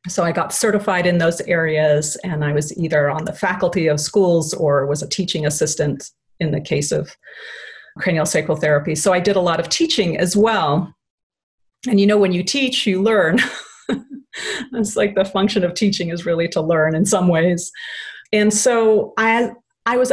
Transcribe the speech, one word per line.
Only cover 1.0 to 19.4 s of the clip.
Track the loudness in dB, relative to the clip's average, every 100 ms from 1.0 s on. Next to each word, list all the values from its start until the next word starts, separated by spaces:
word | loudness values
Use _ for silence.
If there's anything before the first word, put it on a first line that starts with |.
| 2
in | 4
those | 2 0
areas, | -2 0 2 2 4 2 0 -6
and | -6 -2 0
I |
was | -2 -4 -6
either | 0 2 0
on | -2 -8
the |
faculty | -4 -4 0 -2 2 0
of | 0
schools | 0 2 4 4 0
or | -2 2 2 2
was | -2
a | -4
teaching | -4 -4 -2 -2
assistant | 0 -2 0 -2 -2 -10 _ _ _
in | -4
the | -2
case | -2 -4 -2
of | -4 -6 -14 -20 -20 -18 -18 -20 -20 -20 -6
cranial | -2 -2 0
sacral | -2 -2 -2
therapy. | 2 0 0
So | -2 0
I | 2
did | 2 2
a |
lot | 2 0
of | -2
teaching | -2 0 0 0 0
as | 0 4
well. | 2 2 0 0 -2 _ _ _ _ _ _ _ _ _ 0
And, | 4
you | 4
know, | 4
when | 2
you | 0
teach, | -2 -2 -2 -2 -2
you | 0
learn. | 2 4 4 2 0
<laughs> | -4 -18 -14 -8 -8 -8 -18 _ -12 -10 -10 -8
It's | -4 -2 0
like | 0 0
the |
function | 0 0 0 0
of | -2 0
teaching | 0 0 -4
is | -4 -2
really | -2 0
to | -2
learn | 0 2 2
in | 2 2
some | 2 2
ways. | 2 2 0 -6 -14 -16 -14 -14 -18 -2
And | 2 2
so | 2 2 2 4 2 0 0
I, | 2 2